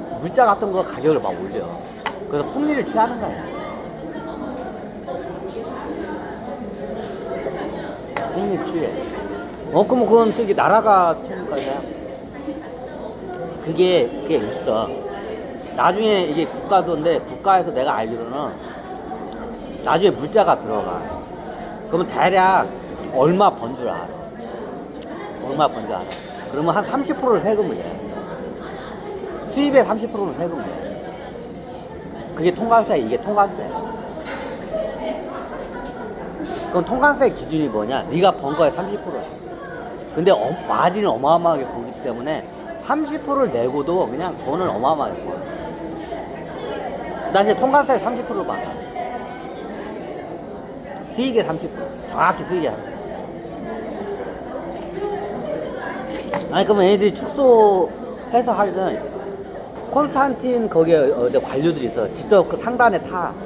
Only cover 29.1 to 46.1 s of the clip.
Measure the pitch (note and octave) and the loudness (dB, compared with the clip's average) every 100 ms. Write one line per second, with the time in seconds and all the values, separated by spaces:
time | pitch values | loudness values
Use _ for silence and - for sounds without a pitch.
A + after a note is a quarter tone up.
29.1 | - - - - C4+ C#4+ C4 F#3+ G#3+ A3 | -8 -8 -8 -4 0 6 6 6 2 -2
30.1 | G#3 F#3+ - F3 F3 - - - - - | -2 -4 -2 -4 -4 -6 -6 -8 -8 -10
31.1 | - - - - - - - - - - | -12 -12 -12 -12 -12 -12 -12 -12 -12 -12
32.1 | - - - E3 F3+ A3+ A3+ G3 E3+ A2 | -12 -10 0 0 2 4 6 6 2 2
33.1 | B2 G3 G#3 G3 - G3+ - - - - | 0 2 2 2 0 -6 -6 -6 -8 -10
34.1 | - - - - - - D#5 D#5+ - D#5+ | -10 -8 -8 -8 -8 -4 -4 -4 -4 -6
35.1 | D#5+ - - - - - B4+ B3 B3 - | -6 -6 -8 -8 -8 -8 -8 -10 -8 -10
36.1 | - - - - - - F3+ E3+ B3+ D4 | -8 -8 -8 -6 -6 0 0 0 4 4
37.1 | C#4 B3 - - D#3 C#3+ G#2+ G#2+ C3 F2+ | 6 4 2 -2 0 2 0 0 0 0
38.1 | D#3 F#3+ - C#3 D3+ D3 E3 G3 G#3 F3+ | 4 6 4 -2 4 4 4 -4 -6 -6
39.1 | D3 - - - - - - - - - | -8 -8 -12 -12 -12 -12 -12 -10 -12 -6
40.1 | D#3 F3+ C3+ A#2+ F3 - A#2 E3 G3+ G3 | 2 6 6 4 -2 -2 4 4 4 2
41.1 | A#2 C#3+ E3+ E3+ D3+ B2 A#2+ A#2+ - C3 | 2 4 6 6 2 -2 -6 -8 -6 -6
42.1 | A#2 C#3+ C#3+ - - - - - D4+ C#4+ | -4 -4 -4 -6 -12 -12 -8 -2 0 0
43.1 | D4+ - C#4 A#3 A#2 B2+ C#3+ D3 F3+ B2 | -4 -2 2 2 2 2 0 0 2 0
44.1 | C3+ F3+ - C3 E3 F3 G2+ C3 D#3 A2+ | -2 -4 -4 -2 0 0 2 2 2 0
45.1 | F2 - - - - E3 D#3+ D#4+ E4 - | -4 -6 -8 -8 -8 -8 -8 -8 -8 -8